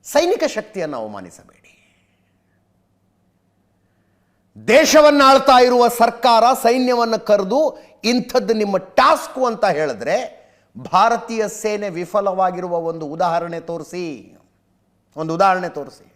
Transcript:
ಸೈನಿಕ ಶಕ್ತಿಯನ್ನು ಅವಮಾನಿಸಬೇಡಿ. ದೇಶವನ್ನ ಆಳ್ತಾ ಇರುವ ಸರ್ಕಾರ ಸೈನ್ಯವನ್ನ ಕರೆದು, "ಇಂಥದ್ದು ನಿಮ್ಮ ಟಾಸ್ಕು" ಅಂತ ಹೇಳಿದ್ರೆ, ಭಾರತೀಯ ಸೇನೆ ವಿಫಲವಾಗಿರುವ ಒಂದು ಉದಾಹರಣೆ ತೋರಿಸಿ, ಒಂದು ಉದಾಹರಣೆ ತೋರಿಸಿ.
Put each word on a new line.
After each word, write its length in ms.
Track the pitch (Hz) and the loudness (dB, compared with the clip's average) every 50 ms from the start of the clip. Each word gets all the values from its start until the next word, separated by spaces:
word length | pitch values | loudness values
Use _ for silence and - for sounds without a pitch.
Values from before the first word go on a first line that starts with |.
| _ | _
ಸೈನಿಕ 400 | - - - 339 349 427 453 320 | -2 -2 0 0 0 -2 -2 -4
ಶಕ್ತಿಯನ್ನು 540 | 285 - 220 - - - 190 170 151 143 | -4 -4 -8 -12 -10 -10 -10 -8 -8 -8
ಅವಮಾನಿಸಬೇಡಿ. 640 | 120 110 107 107 98 92 85 - - _ _ _ _ _ _ _ _ _ _ _ _ _ _ _ _ _ _ _ _ _ _ _ _ _ _ _ _ _ _ _ _ _ _ _ _ _ _ _ _ _ _ _ _ _ _ _ _ _ _ _ _ _ _ _ _ _ _ _ _ _ _ _ 107 107 | -10 -10 -10 -12 -14 -16 -18 -20 -20 _ _ _ _ _ _ _ _ _ _ _ _ _ _ _ _ _ _ _ _ _ _ _ _ _ _ _ _ _ _ _ _ _ _ _ _ _ _ _ _ _ _ _ _ _ _ _ _ _ _ _ _ _ _ _ _ _ _ _ _ _ _ _ -10 -2
ದೇಶವನ್ನ 540 | 107 233 285 320 - - 311 294 302 285 285 277 | 4 4 4 4 6 6 6 6 6 6 6 6
ಆಳ್ತಾ 360 | 269 269 269 262 277 254 247 | 6 6 6 6 6 6 6
ಇರುವ 260 | 254 254 247 247 240 | 6 4 4 2 2
ಸರ್ಕಾರ 560 | 233 233 - 233 233 233 - - 254 233 226 220 247 269 247 - | 2 2 2 0 0 0 0 0 2 4 4 4 2 2 2 0
ಸೈನ್ಯವನ್ನ 520 | 226 240 262 254 247 247 240 233 226 226 | 0 0 2 0 0 0 0 0 -2 -2
ಕರೆದು, 640 | 214 226 - 208 202 196 185 220 285 311 269 - - - _ _ _ - | -6 0 0 0 0 0 -2 0 0 0 -2 -4 -8 -20 _ _ _ -4
"ಇಂಥದ್ದು 500 | 220 247 254 247 - - 254 202 190 226 | -2 -2 -2 -4 -2 -2 -2 0 0 -2
ನಿಮ್ಮ 240 | 220 208 202 196 | -2 -2 -2 -2
ಟಾಸ್ಕು" 680 | 185 190 - _ - 254 294 320 - - - - 262 254 | -4 -6 -2 _ 2 4 4 2 0 -2 -12 -6 -4 -2
ಅಂತ 200 | 240 220 - - | -2 -2 0 0
ಹೇಳಿದ್ರೆ, 760 | 196 165 147 156 143 120 98 117 143 175 247 269 - - - _ _ _ _ _ _ _ - 127 - 170 | 0 0 0 -2 -4 -4 -6 -4 -4 -4 -4 -4 -8 -14 -20 _ _ _ _ _ _ _ -18 -10 -2 2
ಭಾರತೀಯ 540 | 185 208 226 233 226 233 - 226 220 214 | 2 2 2 2 -2 -6 -8 -6 -4 -4
ಸೇನೆ 420 | 202 - - - 214 208 208 208 202 | -6 -6 -8 -6 -6 -6 -4 -8 -8
ವಿಫಲವಾಗಿರುವ 880 | 165 170 175 170 - 214 196 196 185 190 190 185 180 175 180 180 175 | -8 -10 -10 -4 -4 -4 -2 -2 -2 0 -2 -2 -2 -4 -8 -6 -6
ಒಂದು 280 | 170 165 165 165 165 160 | -4 -4 -6 -8 -8 -10
ಉದಾಹರಣೆ 540 | 143 151 165 185 175 165 170 170 170 170 165 | -12 -6 -4 -2 -2 -2 -2 -4 -6 -10 -12
ತೋರಿಸಿ, 760 | 160 - 170 170 151 - - 180 180 165 143 113 90 95 - _ _ _ _ _ _ _ _ _ _ _ _ _ _ _ _ | -10 -10 -12 -12 -12 -12 -12 -10 -10 -10 -12 -14 -18 -20 -20 _ _ _ _ _ _ _ _ _ _ _ _ _ _ _ _
ಒಂದು 180 | 147 160 160 160 | -10 -8 -6 -2
ಉದಾಹರಣೆ 360 | 165 196 196 185 185 180 170 | 0 2 0 0 0 -4 -8
ತೋರಿಸಿ. 400 | - 147 139 127 - _ _ _ _ | -10 -12 -14 -14 -18 _ _ _ _